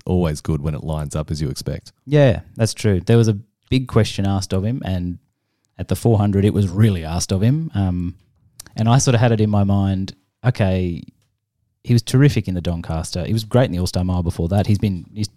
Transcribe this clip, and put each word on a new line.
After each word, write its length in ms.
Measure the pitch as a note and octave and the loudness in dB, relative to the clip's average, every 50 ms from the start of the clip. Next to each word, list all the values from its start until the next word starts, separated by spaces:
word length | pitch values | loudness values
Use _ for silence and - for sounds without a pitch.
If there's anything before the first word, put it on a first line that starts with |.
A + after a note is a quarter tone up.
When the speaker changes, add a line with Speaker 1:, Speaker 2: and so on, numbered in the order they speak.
| - | -4
Speaker 1:
always 360 | - F#2 F2+ F2 D#2+ D2+ D2+ | -2 0 0 0 0 -2 -4
good 200 | - - D#2+ C#2+ | -4 -4 -4 -2
when 140 | C#2 D#2+ D2 | -2 -4 -6
it 80 | - - | -6 -6
lines 320 | D#2 D#2 D#2 D2 C#2 - | -6 -6 -6 -6 -6 -6
up 160 | D#2 D2+ - | -8 -6 -6
as 100 | D#2+ D2 | -6 -6
you 80 | D2+ C#2 | -4 -6
expect. 420 | - - - - D2 - _ - _ _ _ | -6 -8 -8 -8 -10 -10 _ -18 _ _ _
Speaker 2:
Yeah, 360 | C3 D3 D3 C#3+ B2+ - - - - - | 0 2 4 4 4 4 0 -4 -14 -4
that's 200 | - A2+ - - | -2 -2 -2 -2
true. 240 | - - G#2+ G2 F2 | -2 0 0 0 0
There 180 | E2+ - A#2 A#2 | 2 4 4 6
was 120 | A2+ A2 | 6 4
a 100 | G#2+ G2+ - _ _ _ _ - | 2 -2 -4 _ _ _ _ -2
big 160 | B2+ C3 B2+ - | -2 -2 -2 0
question 400 | - A2+ G#2+ - - - G2 G2 | 2 2 2 2 -2 -4 -2 0
asked 260 | G2 F#2+ F#2 - F#2+ | 0 -2 -2 -2 -4
of 100 | F#2+ G2 | -2 -2
him, 160 | A2 B2+ C#3 - | -2 -4 -4 -4
and 320 | F#2 F#2 F2+ F2+ F2+ F2 - _ _ _ _ _ _ _ _ _ _ _ - | -4 -4 -2 -4 -6 -6 -8 _ _ _ _ _ _ _ _ _ _ _ -12
at 80 | G#2 - | -4 -4
the 80 | G#2+ | -4
four 240 | - - A#2+ A2+ F#2+ | 0 2 2 4 4
hundred, 260 | G2+ G#2 F#2+ G2 F#2+ | 2 2 2 4 2
it 80 | G#2 - | 4 2
was 160 | G2+ G2+ F2+ | 2 0 0
really 340 | F2 G2+ A2+ A2 F#2+ E2+ D#2+ | 2 2 2 4 2 0 -4
asked 280 | D#2 E2+ - - - | -4 -4 -4 -2 -2
of 100 | G2+ F#2 | -2 0
him. 300 | G#2+ A#2+ C#3+ D#3+ E3 D#3+ - | 2 2 0 0 -2 -4 -4
Um, 400 | G#2+ G2 F#2 F2+ F2+ F2 F2 F2 - _ _ _ _ _ _ _ _ - - - | -2 -2 0 -2 -2 -4 -6 -8 -10 _ _ _ _ _ _ _ _ -20 -16 -6
and 120 | - A2 A#2 | -2 2 4
I 120 | A#2+ B2+ | 4 4
sort 160 | - C#3 B2 | 4 2 2
of 60 | A2 | 2
had 100 | B2+ A#2 | 2 2
it 100 | A2+ G#2+ | 2 2
in 80 | G#2+ G#2+ | 2 2
my 140 | G#2 G2+ G2 | 2 2 2
mind, 500 | G2 G2 G2+ G2 G2 F#2+ F#2+ F#2+ - - _ _ _ _ _ - | 2 2 2 2 0 0 -2 -4 -8 -10 _ _ _ _ _ -4
okay, 560 | B2 A#2+ - G#2 F#2+ F#2 F#2 F#2 F2 E2+ C2 - - _ _ _ _ _ _ _ _ _ _ _ _ _ _ | -4 0 0 0 0 0 0 -2 -2 -4 -8 -10 -16 _ _ _ _ _ _ _ _ _ _ _ _ _ _
he 120 | _ - A#2+ | _ 2 2
was 80 | A2+ - | 2 2
terrific 460 | - - C3 D3 C#3+ - A2+ G2+ F#2+ | 2 2 4 4 4 4 2 -4 -2
in 60 | F#2 | -4
the 60 | F2 | -4
Doncaster. 640 | D#2 F2+ E2+ E2+ E2+ - E2 D#2+ D#2+ - - F2+ E2 | -4 -4 -4 -4 -6 -6 -6 -6 -6 -6 -6 -6 -4
He 80 | - | -2
was 140 | A2 A2+ A2 | -4 -4 -4
great 200 | G#2+ - A#2+ C3+ | 0 2 2 2
in 60 | - | 2
the 80 | F2 F2 | 0 -2
All-Star 240 | F2+ F2 - F#2 F2+ | -4 -2 -2 -2 -2
Mile 180 | F#2 F2+ F2+ | -2 -2 -2
before 280 | E2 E2+ - - E2+ E2 | -2 -4 -4 -4 -4 0
that. 180 | G2 G#2 G2+ - | 0 0 2 2
He's 100 | G#2 F#2+ | 0 0
been, 280 | A2 G#2 F#2+ E2+ - - - | 0 -2 -2 -4 -10 -14 -10
his 140 | G#2+ G#2 - _ | -10 -10 -10 _